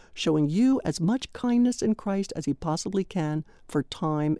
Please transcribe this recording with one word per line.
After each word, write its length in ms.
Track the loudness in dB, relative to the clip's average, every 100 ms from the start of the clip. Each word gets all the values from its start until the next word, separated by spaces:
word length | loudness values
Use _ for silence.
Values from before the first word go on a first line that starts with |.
| -20
showing 360 | -4 0 2 2
you 320 | 4 4 4
as 160 | 0 0
much 320 | 0 0 -4
kindness 500 | -4 0 4 4 2
in 120 | 0
Christ 380 | -2 -2 -2 -4
as 120 | -4 -4
he 60 |
possibly 520 | -4 -2 -2 -2 -2
can 400 | -2 -2 -2 -2 -6 -16 -4
for 160 | -4
time 520 | -4 -4 -2 0 0